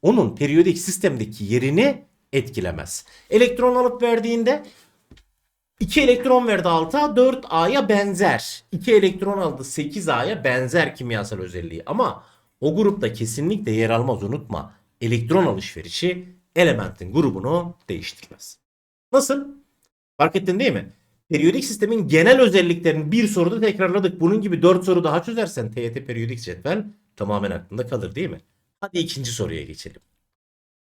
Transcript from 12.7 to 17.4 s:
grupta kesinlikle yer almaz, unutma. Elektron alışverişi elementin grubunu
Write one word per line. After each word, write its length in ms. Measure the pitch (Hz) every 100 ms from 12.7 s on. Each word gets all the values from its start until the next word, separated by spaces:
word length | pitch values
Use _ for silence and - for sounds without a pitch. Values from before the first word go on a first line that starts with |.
| 165
grupta 360 | 202 208 113
kesinlikle 600 | - 113 131 156 208 202
yer 180 | 110 113
almaz, 320 | 113 120 110
unutma. 520 | 101 139 - 87 - - _ -
Elektron 460 | 120 117 117 175 165
alışverişi 840 | 95 - - 82 - 180 180 180 - _ 160
elementin 560 | 170 113 92 - 90
grubunu 600 | 127 139 95